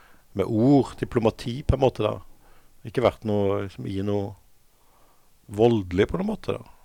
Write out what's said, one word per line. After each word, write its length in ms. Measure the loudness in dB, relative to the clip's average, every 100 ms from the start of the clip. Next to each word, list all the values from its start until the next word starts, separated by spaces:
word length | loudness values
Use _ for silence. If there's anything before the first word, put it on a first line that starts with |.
| -20 -20 _ -4
med 100 | -2
ord, 500 | 2 4 4 2 -4
diplomati 640 | -4 0 0 0 -6 -6
på 100 | -2
en 60 | 2
måte 220 | 2 2
da. 160 | -2 -4 -12 -20 -20 -20 -20 -20 -10
Ikke 160 | 0
vært 240 | 2 2 -2
noe, 380 | 0 0 -2
liksom, 240 | -4 -10 -8
i 140 | -6
noe 320 | -2 -2 -4 -10 _ -20 _ _ _ _ _ _ _ _ -8
voldelig 580 | 4 4 4 0 0 0
på 100 | 0
noen 80 | -4
måte 240 | -6 -6
da. 100 | -8 -10 -20